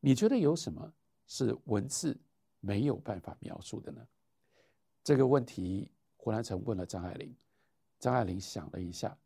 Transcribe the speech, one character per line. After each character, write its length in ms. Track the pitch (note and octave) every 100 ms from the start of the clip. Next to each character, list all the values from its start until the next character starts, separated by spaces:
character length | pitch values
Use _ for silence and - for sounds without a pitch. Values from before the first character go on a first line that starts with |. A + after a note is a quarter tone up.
你 140 | C#3
觉 140 | B2+ G#3+
得 80 | C4
有 200 | D3+ E3
什 140 | -
么 220 | D2+ - - _ _ _
是 300 | - A#2+ A2
文 240 | - G#2 G2+
字 300 | - D#3+ - _ _ _ _
没 240 | G2 G2+
有 120 | C#3+ C3
办 220 | - G2
法 160 | - -
描 180 | - E2
述 180 | - -
的 100 | -
呢？ 140 | - A#2 _ _ _ _ _ _ _ _ _
这 140 | - C#3+
个 100 | C3
问 180 | C#3
题 460 | A#2+ - F2+ F#2+ - _ _ _
胡 140 | -
兰 120 | A2
成 180 | A#2 F#2
问 120 | G2+ G2+
了 80 |
张 180 | F2+ F#2
爱 120 | F2+
玲， 200 | - - A#2+ _ _ _ _ _ _
张 160 | B2+
爱 100 | B2+
玲 140 | G#2 F2+
想 320 | - - D2
了 80 | -
一 120 | F2+
下 240 | F2 F2 -